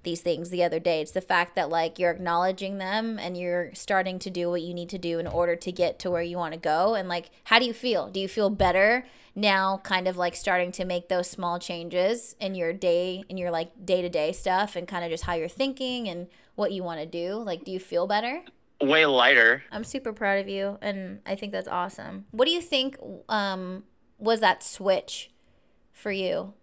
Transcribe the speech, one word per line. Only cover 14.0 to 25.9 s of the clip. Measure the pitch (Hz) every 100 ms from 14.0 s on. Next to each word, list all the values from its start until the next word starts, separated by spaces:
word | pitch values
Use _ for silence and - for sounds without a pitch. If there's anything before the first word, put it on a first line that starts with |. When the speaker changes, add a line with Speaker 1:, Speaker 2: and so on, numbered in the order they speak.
| 175 175 151
Speaker 1:
stuff | 165 190 185 208
and | 180 175
kinda | 185 170
just | 160
how | -
you're | 170 165
thinking | - 269 269 262 247 220
and | 175 180 _ _ -
what | -
you | 196
wanna | 180 160 160
do? | 170 175 214
Like, | 220 165
do | -
you | 185
feel | 185 170 196
better? | 208 233 311 - _ _ _
Speaker 2:
Way | 139 156 151
lighter. | 127 123 131 113 - -
Speaker 1:
I'm | -
super | 233 269 247
proud | 214 202 196
of | 196
you, | 196 196 202
and | 208 196 185 202
I | - 196
think | 208
that's | 190 190
awesome. | 185 180 - - 196 202
What | 220 277
do |
you | 339
think, | 339 277 262 - - - -
um, | 214 196 190 180 185 - _ _ _
was | 214 226
that | 208 -
switch | - - 202 190 - - - _ _ _ _ _ _